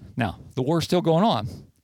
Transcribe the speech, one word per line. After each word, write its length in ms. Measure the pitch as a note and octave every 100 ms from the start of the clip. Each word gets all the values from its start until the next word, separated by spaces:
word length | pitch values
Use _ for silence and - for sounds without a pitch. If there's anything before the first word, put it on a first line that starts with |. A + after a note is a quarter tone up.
| - -
Now, 240 | G#2+ - -
the 80 | -
war's 220 | C3 E3
still 180 | D3+ F3+
going 220 | D#3+ D#3+
on, 240 | A3 B2+ F#2+ - - _